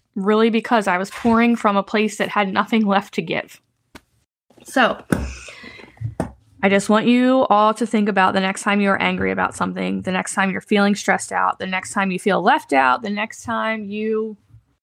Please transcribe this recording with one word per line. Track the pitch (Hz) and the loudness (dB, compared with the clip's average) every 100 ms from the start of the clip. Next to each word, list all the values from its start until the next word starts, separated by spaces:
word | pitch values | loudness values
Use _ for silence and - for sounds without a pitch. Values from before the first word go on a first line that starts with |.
| _ | _
really | 208 196 214 226 | -4 2 4 4
because | 220 220 233 196 | 2 0 0 2
I | 180 | -2
was | 196 | -4
pouring | - 233 226 233 233 | -2 2 4 4 2
from | 214 196 | 2 0
a | |
place | 190 214 214 - | 0 0 -2 -2
that | 196 | -4
had | 208 196 | -2 -2
nothing | 202 208 220 208 | -2 0 2 2
left | 196 202 | 0 -2
to | - | -6
give. | 160 - - - _ _ _ - - _ _ _ _ _ | -4 -6 -8 -16 _ _ _ -20 -20 _ _ _ _ _
So, | - 269 220 - - - - - - - - - - _ 113 - - - _ _ | -4 2 2 0 -2 -4 -4 -10 -18 -20 -20 -20 -20 _ -12 -8 -8 -10 _ _
I | 196 | 2
just | 196 196 | 2 4
want | 214 220 | 2 4
you | 247 254 262 - | 4 4 4 4
all | 208 214 | 4 4
to | 220 233 | 2 -2
think | 214 208 | 0 0
about | 196 185 | 2 2
the | 196 | 2
next | 190 190 | -2 -2
time | 214 202 | -2 2
you're | 202 196 | 2 2
angry | 185 185 190 | 0 -2 -2
about | 190 185 | 0 -2
something, | - 185 185 185 190 | -2 -6 -4 -4 -4
the | 190 | -4
next | 185 185 | -4 -4
time | - 190 | -2 -2
you're | - | -4
feeling | - 208 202 | 0 2 2
stressed | 202 - 185 - | 0 0 -2 -2
out, | 185 185 - | -2 -2 -2
the | 185 | -6
next | 185 - | -8 -6
time | 208 190 | -4 -2
you | 180 | -2
feel | 208 180 | 0 0
left | 185 302 - | 2 0 2
out, | 269 269 254 | 2 4 2
the | 214 | -2
next | 208 220 - | -6 -8 -10
time | - 226 220 220 | -8 -4 -4 -6
you | 202 208 220 220 220 208 _ - _ _ | -6 -6 -4 -2 -4 -10 _ -20 _ _